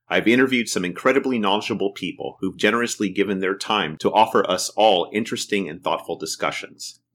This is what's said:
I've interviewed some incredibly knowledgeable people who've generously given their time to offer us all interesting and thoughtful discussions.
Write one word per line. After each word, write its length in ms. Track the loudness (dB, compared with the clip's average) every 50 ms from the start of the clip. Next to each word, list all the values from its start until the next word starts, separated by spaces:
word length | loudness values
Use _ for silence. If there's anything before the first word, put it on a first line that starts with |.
| _ -2
I've 160 | 0 2 4
interviewed 400 | 4 4 4 4 4 2 0 -2
some 160 | -2 -2 -2 -2
incredibly 540 | -4 -4 0 2 2 2 2 2 0 0
knowledgeable 540 | 0 0 2 0 0 0 -2 -4 -2 -2 -4
people 460 | -4 -4 -8 -8 -8 -8 -10 -12 -8 -6
who've 180 | -8 -8 -2
generously 520 | 0 2 2 2 2 0 -2 -2 -2 -4 -2
given 320 | 0 0 0 0 0 0
their 140 | 0 -2 -2
time 400 | -2 -2 -2 0 0 0 -2 -4
to 140 | -2 -2 2
offer 320 | 4 4 4 4 4 2 2 2
us 200 | 0 -2 -2 -4
all 380 | 0 4 4 6 6 4 2 0 -2
interesting 560 | -4 -4 -4 -6 -6 -4 -2 -2 -2 -2 -4
and 140 | -6 -6 -4
thoughtful 340 | -2 -2 -2 -4 -6 -8
discussions. 840 | -6 -6 -8 -6 -4 -4 -4 -4 -6 -10 -12 -14 -16 -18 -18 -18 _ _ _